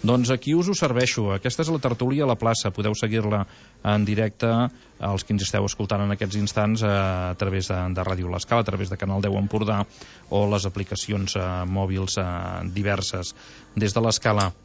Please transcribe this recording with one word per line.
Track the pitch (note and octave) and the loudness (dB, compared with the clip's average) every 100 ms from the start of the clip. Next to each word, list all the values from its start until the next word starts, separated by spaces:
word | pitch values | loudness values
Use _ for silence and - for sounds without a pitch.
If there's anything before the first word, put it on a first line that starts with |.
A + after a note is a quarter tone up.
| A2 | 4
Doncs | B2 B2 | 4 4
aquí | B2+ - | 0 2
us | D#3+ F3+ | 2 2
ho | F#3+ | 2
serveixo. | D3+ A#2+ B2 - G#2 | 2 2 2 2 0
Aquesta | G2 B2+ - | 0 -2 -2
és | D#3+ | -2
la | D#3+ | 0
tertúlia | C3 A#2 B2 C#3 | 0 0 0 2
a | C#3 | 2
la | A2+ | 2
plaça. | A2+ A2+ - | 2 0 -2
Podeu | F#2+ G#2 | -2 -2
seguir-la | G#2+ A2 A2 G#2 G2+ G2 - - - G#2 | 0 0 0 2 0 -2 -8 -20 -6 0
en | G#2 G#2 | 2 2
directe, | G#2+ A2 - A#2 A#2 B2 - - - G2 | 2 0 0 2 2 0 -2 -20 -6 -2
els | F#2+ | -2
que | - | 0
ens | G#2 G2 | -2 0
esteu | G#2 G2+ | 0 -2
escoltant | - G2+ G2+ | -2 -2 0
en | G2+ | 0
aquests | G2+ G2 G2+ | 0 -2 0
instants, | G2+ - G#2 A2 G#2+ | 0 2 2 2 2
a | G2 F#2+ F#2 F2+ F2+ | 2 2 0 -4 -2
través | F#2+ F#2+ F#2 | -2 -2 -2
de, | F#2 F2+ F#2 | -2 -2 -2
de | F#2 | -2
Ràdio | F#2 F2 | -2 -2
L'Escala, | F2+ - A#2 | -4 0 0
a | G#2+ | 2
través | F#2+ F#2 | -2 -4
de | F#2+ | -4
Canal | F#2+ F#2+ | -2 -2
deu | G2 G2 | 0 -2
Empordà | G2+ G#2+ G#2+ G2+ G2+ - - - - | -2 -2 0 0 -2 -8 -20 -20 -2
o | G2+ G2+ | 0 2
les | G2+ F#2+ | 0 -2
aplicacions, | F#2+ F#2+ G2 - G#2 F#2+ G2 | -6 -6 -6 -4 -4 -2 -4
eh, | F#2 F2+ F2+ F#2+ | -4 -4 -2 -2
mòbils, | F#2+ F#2+ F#2+ - | 0 -2 -2 -2
eh, | F2+ F2 F2+ F2+ F2 F#2 | -4 -4 -6 -6 -6 -2
diverses. | G2+ G2 F#2+ F#2+ F2 - - - - | -2 -2 -2 -6 -8 -12 -20 -20 -8
Des | - G#2 G#2+ | -2 0 2
de | |
l'Escala | A2+ A2 A#2+ G#2 F#2+ - | 2 2 2 2 2 -2